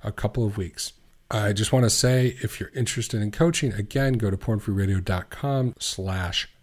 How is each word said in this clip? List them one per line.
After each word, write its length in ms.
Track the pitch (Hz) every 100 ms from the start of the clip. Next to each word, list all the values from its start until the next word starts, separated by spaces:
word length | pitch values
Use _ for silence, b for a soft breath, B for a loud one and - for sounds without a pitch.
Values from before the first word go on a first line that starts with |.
a 100 | 110
couple 320 | - 117 -
of 140 | 113 101
weeks. 340 | 90 - - - - _ _
I 240 | 110 104
just 180 | 101 107
want 120 | 131
to 60 | 120
say, 460 | - 127 127 127 120
if 180 | 120 -
you're 100 | 98
interested 480 | - 117 - 113 117
in 80 | 107
coaching, 420 | - 165 165 139
again, 400 | 98 101 139 135
go 160 | 127 107
to 60 | 95
pornfreeradio 680 | - 107 - 98 98 95
dot 280 | 92 92 -
com 440 | - 139 139 127 -
slash 720 | - - 95 95 90 90 - _